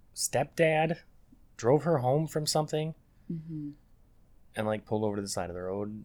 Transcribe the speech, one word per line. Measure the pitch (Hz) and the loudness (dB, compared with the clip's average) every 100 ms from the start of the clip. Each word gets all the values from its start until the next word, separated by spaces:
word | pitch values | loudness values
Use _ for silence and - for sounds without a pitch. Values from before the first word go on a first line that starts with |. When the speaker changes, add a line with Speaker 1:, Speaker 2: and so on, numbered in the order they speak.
| - | -16
Speaker 1:
stepdad | - - 120 143 - 160 156 160 170 - - - - - - | -6 -2 0 0 2 4 4 2 0 -10 -20 -20 -20 -20 -2
drove | 113 147 | 4 4
her | 147 156 | 4 2
home | 123 143 160 | 4 2 0
from | 156 151 | -2 0
something | 160 151 156 156 160 _ _ - | 0 0 -2 -4 -6 _ _ -10
Speaker 2:
Mm-hmm. | 170 160 156 147 147 - - - - - - - - | -8 -8 -8 -8 -12 -20 -20 -20 -20 -20 -20 -10 -4
Speaker 1:
and, | 107 | -2
like, | 107 - | -2 -2
pulled | 107 | -2
over | 107 101 | 0 -2
to | |
the | 101 | -4
side | 101 87 | -4 -6
of | |
the | 87 | -6
road | 92 98 104 107 | -4 -4 -4 -8